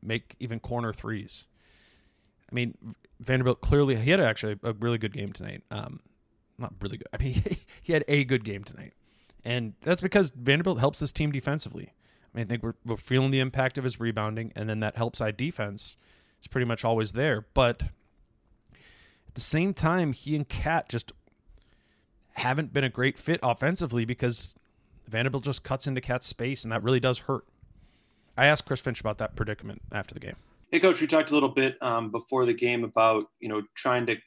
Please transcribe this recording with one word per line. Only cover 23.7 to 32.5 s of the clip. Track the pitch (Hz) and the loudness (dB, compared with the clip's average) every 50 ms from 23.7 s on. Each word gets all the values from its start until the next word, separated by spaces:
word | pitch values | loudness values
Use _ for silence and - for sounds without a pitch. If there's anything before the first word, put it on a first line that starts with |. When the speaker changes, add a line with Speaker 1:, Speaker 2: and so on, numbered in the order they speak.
| 175 - 175 143 113 120 113 | 0 0 -2 -2 0 0 0
Speaker 1:
because | 110 123 - - 123 120 - - - - _ _ _ _ _ _ _ _ - - | 0 -2 0 0 0 0 0 -2 -4 -8 _ _ _ _ _ _ _ _ -20 -20
Vanderbilt | - 110 110 120 135 123 139 120 | -6 -4 -2 0 0 -2 -2 -4
just | 143 135 - - | -2 -4 -4 -4
cuts | - 135 131 - | -4 -4 -4 -2
into | 143 135 127 | -2 -4 -4
Cat's | 123 - 127 127 - | -2 -2 -4 -2 -2
space, | - - _ 117 127 139 127 - | -4 -4 _ -4 -4 -2 -4 -4
and | 113 113 | -2 -2
that | 113 90 | -2 2
really | 117 131 127 | 2 2 4
does | 120 127 123 - | 4 2 0 0
hurt. | - - 135 - - _ _ _ - - - - - _ _ _ _ _ _ _ _ _ _ | -2 -4 -4 -4 -4 _ _ _ -20 -20 -20 -20 -20 _ _ _ _ _ _ _ _ _ _
I | - 131 | 2 4
asked | 143 151 143 - | 4 4 2 0
Chris | - 139 127 | -4 -4 -4
Finch | - 135 120 - | -2 -4 -6 -4
about | - 110 107 - | -4 -6 -4 -4
that | 110 107 - | -6 -8 -4
predicament | - 113 107 107 - - 98 101 - - - - | -4 -4 -4 -4 -8 -8 -14 -14 -14 -14 -8 -8
after | 104 95 - - | -8 -8 -8 -12
the | - | -14
game. | - - - - - _ _ _ - _ - | -12 -12 -14 -14 -18 _ _ _ -14 _ 0
Speaker 2:
Hey, | 165 | 4
Coach, | 175 190 170 - | 6 6 6 6
we | 156 | 2
talked | 143 156 160 156 - | 4 4 4 4 6
a | 143 | 4
little | 147 139 131 | 4 4 4
bit, | - 135 135 131 131 - - | 4 2 2 2 0 -2 -2
um, | 127 117 117 113 110 | 0 0 0 0 -2
before | 104 117 - - - 131 127 | -4 -6 -4 0 2 2 4
the | 120 | 4